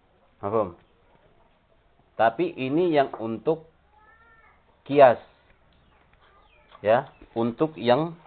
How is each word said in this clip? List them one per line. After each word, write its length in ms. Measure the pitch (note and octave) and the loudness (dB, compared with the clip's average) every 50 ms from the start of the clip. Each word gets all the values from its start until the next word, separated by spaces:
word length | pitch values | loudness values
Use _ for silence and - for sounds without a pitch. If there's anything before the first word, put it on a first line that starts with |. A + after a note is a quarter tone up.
| _ _ _ _ _ _ _ - | _ _ _ _ _ _ _ -12
Paham? 320 | G#2 G2+ A2 A2+ G2+ F2+ E2+ - _ _ _ _ _ _ _ _ _ _ _ _ _ _ _ _ _ _ _ _ _ _ _ _ _ _ _ - | -8 -4 -2 -2 -4 -4 -8 -18 _ _ _ _ _ _ _ _ _ _ _ _ _ _ _ _ _ _ _ _ _ _ _ _ _ _ _ 0
Tapi 320 | A2 A#2 - - F3+ E3+ - - | 0 0 0 -2 -6 -6 -6 -8
ini 400 | C3 C3 C#3+ D#3+ F#3 F3 D#3 C#3+ | -8 -4 -2 -2 -2 0 0 0
yang 160 | C3+ - - - | 0 -2 -6 -10
untuk 480 | A2+ A2+ A2+ G#2+ - D3+ D#3+ D#3+ - - _ _ _ _ _ - _ - - _ _ - - _ _ - _ _ _ _ _ _ | -10 -8 -8 -6 -4 -4 -4 -4 -6 -20 _ _ _ _ _ -20 _ -20 -20 _ _ -20 -20 _ _ -20 _ _ _ _ _ _
kias. 400 | _ - C#3 C#3+ C3+ B2 A2+ - - - _ _ _ _ _ _ _ _ _ _ _ _ _ _ _ _ _ _ _ _ _ _ _ _ _ _ _ _ - - | _ -2 6 6 6 6 6 2 -6 -20 _ _ _ _ _ _ _ _ _ _ _ _ _ _ _ _ _ _ _ _ _ _ _ _ _ _ _ _ -16 -6
Ya, 320 | - G2+ A2+ C3 C#3+ - - - - _ - | 0 0 2 0 0 -6 -18 -20 -20 _ -6
untuk 400 | A2+ A#2 A#2+ A#2 - D#3 D#3 D#3 | -4 -4 -4 -2 -4 -4 -4 -4
yang 400 | - A2 A#2+ B2 C#3+ D#3+ E3+ E3 - - | -6 0 0 0 0 0 -6 -8 -16 -20